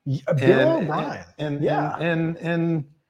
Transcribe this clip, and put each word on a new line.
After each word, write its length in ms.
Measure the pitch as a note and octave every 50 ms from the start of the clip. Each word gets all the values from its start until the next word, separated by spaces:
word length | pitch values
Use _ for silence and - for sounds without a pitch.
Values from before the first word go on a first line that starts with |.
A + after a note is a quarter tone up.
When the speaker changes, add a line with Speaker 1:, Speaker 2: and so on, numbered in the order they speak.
| -
Speaker 1:
Y-, 160 | C#3 C3 - - -
uh, 40 | -
Bill 440 | C3 C3+ - - - C#4+ D#4+ E4
Speaker 2:
And, 60 | D4 F3+ D3
Speaker 1:
O'Brien. 360 | D3+ D#3 D#3 - - G2 - - _ D3
Speaker 2:
and, 160 | D3 D3 C#3+
and, 60 | C#3+ D#3+
Speaker 1:
Yeah. 320 | - C#3 C3+ D3 D3 -
Speaker 2:
and, 400 | - D#3 E3+ E3 E3 E3 E3 E3
and, 0 |
and 480 | - E3 E3 E3+ E3+ E3 E3+ E3 D#3 C#3 - _ _ _